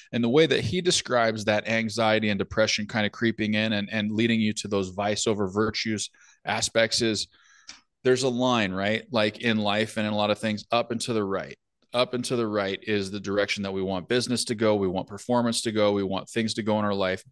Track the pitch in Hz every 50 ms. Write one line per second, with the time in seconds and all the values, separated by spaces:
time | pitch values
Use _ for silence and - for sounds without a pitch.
0 | - - - 120 117 117 123 151 165 156 131 - - - - 180 175 180 170 -
1 | - - 127 120 113 113 110 110 101 110 107 104 - 107 113 113 113 110 104 113
2 | 113 110 110 110 110 107 101 95 98 - - 113 110 107 - - 107 101 - 110
3 | 104 101 - - 117 113 110 - 110 104 107 107 110 110 110 104 101 101 110 110
4 | 104 107 107 107 117 113 113 110 107 107 104 - - 101 104 98 95 92 90 98
5 | 101 107 107 - - 117 104 101 104 92 92 104 110 110 107 - - 113 110 101
6 | - - _ _ - - _ _ - - 101 113 - - - 113 113 110 - -
7 | 117 110 107 95 - - _ _ _ - - - _ - - - _ _ _ _
8 | - 127 127 123 131 135 123 120 127 127 123 117 104 92 92 95 98 104 110 113
9 | - - - 110 107 107 - - - 120 110 107 107 101 101 107 110 110 - 110
10 | 107 107 107 104 104 104 104 - - 110 107 101 - - 117 120 117 - 131 120
11 | - - 117 110 104 95 95 92 73 69 - - _ _ _ _ _ _ - 120
12 | 127 123 - 123 120 - 131 120 117 107 107 104 98 98 98 - - 110 107 101
13 | 98 95 101 104 95 101 98 101 101 - - 104 98 98 95 95 95 95 95 92
14 | 85 - 120 127 113 120 123 113 - - 123 107 113 107 107 101 98 92 90 92
15 | - - 104 98 - - 123 120 120 117 117 - - 117 104 107 104 104 101 101
16 | 98 92 95 92 - - - 117 113 110 - - 104 107 107 107 104 104 101 98
17 | 98 92 92 95 - -